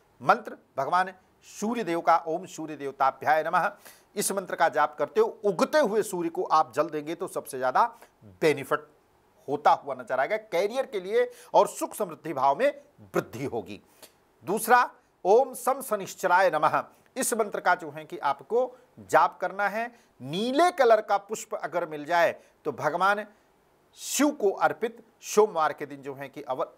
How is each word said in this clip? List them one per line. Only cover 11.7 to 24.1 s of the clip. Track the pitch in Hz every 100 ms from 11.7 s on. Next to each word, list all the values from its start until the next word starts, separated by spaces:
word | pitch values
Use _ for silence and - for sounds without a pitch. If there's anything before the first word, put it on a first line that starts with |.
| - - -
समृद्धि | 196 151 160
भाव | 143 135 143
में | 277 - - _ 101 -
वृद्धि | - 117 131
होगी। | 113 95 101 _ _ - _ _ _ 117
दूसरा, | 208 214 247 254 - _ _ 180
ओम | 220 262 247
सम | - 269
शनिश्चराय | - 208 185 - 185 180 190
नमः, | 156 151 143 - _ _ -
इस | 247
मंत्र | 220 208 196
का | 185 180
जो | 160
है | 143 156
कि | 170
आपको | 139 139 - 226 254 - _ -
जाप | 95 151 170 -
करना | 180 190 202
है। | 208 233 247 _ _
नीले | 127 170 233 277 349
कलर | 349 247 220
का | - 202
पुष्प | - 214 - 208
अगर | 175 165 170
मिल | 151 143
जाए | 175 160 110 - _ -
तो |
भगवान | 117 143 165 190 208 208 _ _ _ _ _ _ -
शिव | -